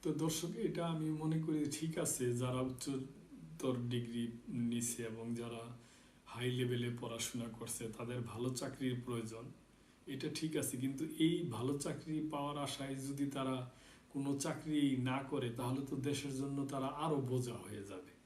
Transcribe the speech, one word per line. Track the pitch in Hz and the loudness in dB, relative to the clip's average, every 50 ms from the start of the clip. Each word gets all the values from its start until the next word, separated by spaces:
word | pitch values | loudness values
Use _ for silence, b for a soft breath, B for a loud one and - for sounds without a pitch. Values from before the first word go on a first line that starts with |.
তো | - 160 147 147 160 | 2 2 2 4 4
দর্শক, | 160 - - - 170 - 226 220 | 2 2 2 0 -2 -2 0 0
এটা | 175 - 175 170 170 165 | 0 2 2 2 2 2
আমি | 156 156 156 156 156 | 2 2 2 0 2
মনে | 156 156 160 160 160 | 2 4 4 4 4
করি | 160 156 151 147 - - - | 4 2 2 2 2 0 0
ঠিক | 165 160 160 180 165 | -2 0 2 2 2
আছে, | - - - 127 123 120 120 | 2 2 2 2 2 4 4
যারা | 127 127 127 127 127 131 | 2 2 2 2 2 0
উচ্চতর | 127 123 - 143 139 131 131 - - - - - - - - - - - - 131 127 120 120 120 | -2 -2 -2 -2 0 0 -2 -4 -10 -16 -18 -18 -16 -16 -14 -14 -8 0 2 2 2 2 2 2
ডিগ্রি | 120 120 120 117 117 120 117 117 113 - - - - 120 117 117 | 2 0 0 0 -2 -2 -2 -2 -4 -8 -8 -4 0 2 2 2
নিছে | 120 117 117 - - - 117 110 | 2 2 0 0 -2 -2 -4 -4
এবং | 110 113 113 117 117 117 | -4 -6 -4 -2 -2 -2
যারা | 120 117 117 113 117 123 123 B B B B B B B B B B - | -2 -4 -6 -6 -8 -10 -12 B B B B B B B B B B -12
হাই | - 117 123 127 123 127 | -6 0 0 2 2 4
লেভেলে | 127 123 120 120 120 120 117 120 | 2 2 2 2 2 0 -2 -2
পড়াশোনা | 120 117 117 113 - - - 120 117 117 110 - | -4 -6 -4 -4 -4 -2 -2 -2 -4 -4 -6 -8
করছে, | 113 113 - - 117 113 110 | -6 -6 -4 -4 -4 -6 -4
তাদের | - 120 117 123 123 117 - | -4 -4 -4 -2 -4 -4 -4
ভালো | - 113 120 127 127 - | -4 0 0 0 0 0
চাকরির | 139 131 127 - 131 127 123 120 117 | -4 -4 -4 0 0 0 0 0 -2
প্রয়োজন, | 117 120 117 110 110 110 113 123 - - - - B B B B B B B B | -2 -2 -2 -2 -4 -6 -8 -10 -12 -14 -16 -20 B B B B B B B B
এটা | - 135 135 - 156 - - | -6 -6 -2 -2 -2 -2 -2
ঠিক | 160 156 156 143 | -2 0 0 0
আছে। | 123 - - 123 | 0 0 0 0
কিন্তু | 131 135 139 - 156 - - - 160 | 0 0 0 0 -2 -4 2 4 6
এই | 165 170 175 - - 117 | 6 6 4 0 0 -2
ভালো | 110 120 135 143 139 - | 0 0 0 0 0 0
চাকরি | 175 - - - 160 156 151 147 151 | -2 -4 -4 -4 -2 -2 0 0 0
পাওয়ার | 147 143 143 143 147 147 139 | -2 -2 -2 -2 -2 -2 -2
আশায় | 135 - - 135 135 135 135 135 139 | -4 -2 -4 -4 -4 -4 -4 -2 -4
যদি | 139 139 143 139 135 | 0 0 0 0 0
তারা | 139 131 131 131 127 127 127 B B B B B B B B | 0 0 0 0 0 -2 -6 B B B B B B B B
কোনো | - 139 139 139 139 139 - | -4 -2 0 2 2 2 0
চাকরি | 165 143 - - 160 151 147 143 139 131 127 123 127 | -2 -2 -2 -2 2 4 6 6 6 4 4 4 2
না | 127 139 135 127 | 2 2 0 0
করে, | 147 131 123 120 117 127 | 0 0 0 0 0 0
তাহলে | 127 123 131 131 135 - | 0 0 2 0 0 0
তো | - 135 127 143 | -2 0 2 2
দেশের | 139 - - 139 131 131 | 0 0 0 -2 -2 0
জন্য | 139 143 139 139 135 - | 0 0 0 0 0 0
তারা | 135 131 131 135 135 143 156 | 0 0 0 0 0 0 2
আরও | 156 151 135 127 120 | 4 4 4 4 2
বোঝা | 127 127 120 120 117 113 - | 2 2 2 0 -4 -6 -8
হয়ে | 101 104 104 101 101 | -8 -8 -8 -6 -6
যাবে। | 95 92 90 - - - - | -8 -10 -10 -12 -18 -20 -20